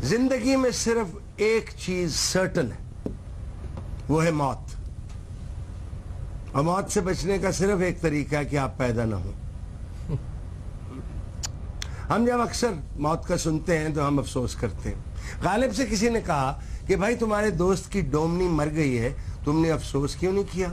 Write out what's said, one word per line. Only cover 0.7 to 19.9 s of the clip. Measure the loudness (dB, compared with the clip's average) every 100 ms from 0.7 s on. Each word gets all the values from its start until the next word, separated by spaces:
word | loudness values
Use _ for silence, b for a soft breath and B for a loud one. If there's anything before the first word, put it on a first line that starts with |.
सिर्फ | 2 2 2 0 -6 -14 0
एक | 2 2 0
चीज | -8 -2 0 0
certain | 0 2 2 2 2 0
है, | -2 -10 -8 -8 -8 -10 -10 -10 -8 -8 -8 -8 -8 0
वो | 2
है | 4
मौत। | 2 0 -2 -8 -10 -10 -10 -12 -12 -12 -10 -10 -8 -10 -10 -10 -10 -10 -8 -8 -8 -4 0
और |
मौत | 2 2 2
से | 0
बचने | 2 0 0 2
का | 2
सिर्फ | 2 2 4
एक | 2 2
तरीका | 2 2 0 0
है | 0
कि | 0
आप | 0 0
पैदा | 0 2 0
ना | 0
हो। | -4 -6 -8 -8 -10 -10 -10 -8 -4 -4 -4 -8 -8 -10 -10 -10 -10 -10 -10 -8 -10 -8 -8 -8 -8 -8 B B B 4
हम | 4
जब | 4
अक्सर | 2 2 0 0 -6 -2
मौत | 2 2 2
का | 0
सुनते | 2 0 2 2
हैं | 2
तो | 2
हम | 2 2
अफसोस | 2 -2 -2 -2
करते | -4 -2 -6
हैं। | -6 -6 -8 B B
गालिब | 2 4 2
से | 2 0
किसी | 4 4
ने | 2
कहा | 2 2 2 0 B B B
कि | 2
भाई | 4 2
तुम्हारे | 2 4 2
दोस्त | 4 4 4 2
की | -2
डोमनी | 2 2 2 4 4
मर | 4 2
गई | 2 2 2
है, | 0 -2 B B 0
तुमने | 4 4
अफसोस | 2 0